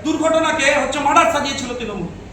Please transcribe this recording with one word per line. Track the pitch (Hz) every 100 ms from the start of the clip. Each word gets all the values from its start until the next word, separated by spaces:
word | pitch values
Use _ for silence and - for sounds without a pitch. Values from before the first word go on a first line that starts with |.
দুর্ঘটনাকে | 302 302 311 320 311 311 277
হচ্ছে | 285 262 294
মার্ডার | 285 330 330
সাজিয়েছিল | 302 285 269 254
তৃণমূল, | 247 220 202 175 - -